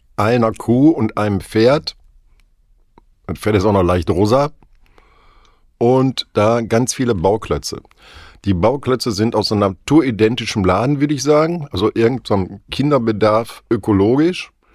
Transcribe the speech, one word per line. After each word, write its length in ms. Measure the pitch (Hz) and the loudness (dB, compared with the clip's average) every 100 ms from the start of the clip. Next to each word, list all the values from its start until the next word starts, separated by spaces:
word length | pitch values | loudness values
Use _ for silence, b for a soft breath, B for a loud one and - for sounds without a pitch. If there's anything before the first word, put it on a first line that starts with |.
| _ - | _ -4
einer 360 | 104 123 113 | 0 0 0
Kuh 380 | - - 123 147 | -2 -2 2 4
und 260 | 160 110 - | 2 -2 -2
einem 240 | 104 98 | -2 -2
Pferd. 560 | - 110 113 151 156 - _ _ _ _ _ _ _ _ _ _ - _ - | -2 2 2 2 -2 -16 _ _ _ _ _ _ _ _ _ _ -20 _ -12
Das 140 | 82 | -8
Pferd 160 | 107 107 | -2 0
ist 80 | |
auch 80 | 101 | 2
noch 100 | 101 | 2
leicht 260 | 87 90 85 | 2 0 0
rosa. 440 | 87 104 127 143 - _ _ _ b b b b b b b b - | 0 2 2 0 -6 _ _ _ b b b b b b b b -2
Und 500 | 120 131 131 120 - | 2 2 2 -2 -6
da 260 | - 104 117 | 0 2 0
ganz 340 | 113 113 123 | 0 0 0
viele 220 | - 123 104 | -2 -2 0
Bauklötze. 680 | 90 110 - 76 - - - B B B B B | 0 0 -2 -6 -6 -14 -16 B B B B B
Die 100 | 101 | -4
Bauklötze 560 | 90 104 139 120 127 123 | 0 0 0 -2 -2 -2
sind 240 | 95 113 | -2 0
aus 140 | 110 101 | 0 0
so 80 | 104 | 0
einem 40 | 101 | 0
naturidentischen 920 | 92 - 147 135 101 110 120 110 110 | -2 2 2 2 2 0 0 -6 -2
Laden, 380 | 92 92 123 143 | 0 2 0 0
würde 120 | 147 | -2
ich 100 | 147 | -2
sagen. 420 | 135 151 160 175 143 | 0 2 2 -4 -8
Also 180 | 92 107 | -2 -2
irgend 360 | - 113 127 - | 2 0 0 -2
so 60 | |
ein 260 | 104 90 98 - | -2 -4 -10 -12
Kinderbedarf 920 | - 139 143 113 107 107 107 113 - - | -4 0 0 0 0 2 0 -2 -10 -4
ökologisch. 840 | 117 104 101 101 131 165 180 - _ b | -4 0 2 2 2 0 -2 -12 _ b